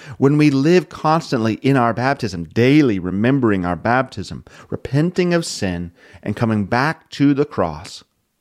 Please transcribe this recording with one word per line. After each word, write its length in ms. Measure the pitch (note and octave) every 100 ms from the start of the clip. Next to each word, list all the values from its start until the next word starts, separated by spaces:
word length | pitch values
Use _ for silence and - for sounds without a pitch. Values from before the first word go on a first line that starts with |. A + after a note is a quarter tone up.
| - A#2+
When 220 | C3+ D3
we 100 | D3+
live 400 | C3+ D3 F3+ D#3+
constantly 680 | - D#3 D#3+ - C3 A2 G#2+
in 200 | C3+ C3+
our 160 | A#2
baptism, 520 | A2+ C3 C#3 G#2+ F2
daily 540 | D#2+ - B2 D3+ C3+ F#2+
remembering 680 | F2+ F#2+ A#2 C#3 A#2 G2 F2
our 100 | E2+
baptism, 640 | G#2+ B2 B2+ - F2 C2 - - -
repenting 640 | - - C#3 E3+ F3+ F3+
of 100 | E3+
sin, 480 | E3 - F#2+ F2 F2 - - -
and 120 | -
coming 300 | G#2+ A2+ G#2+
back 460 | G2 A#2+ D3 D#3+ _
to 240 | - C#3+
the 100 | C#3
cross, 580 | C#3+ - F2 D2+ F#2+ - _ _ _ _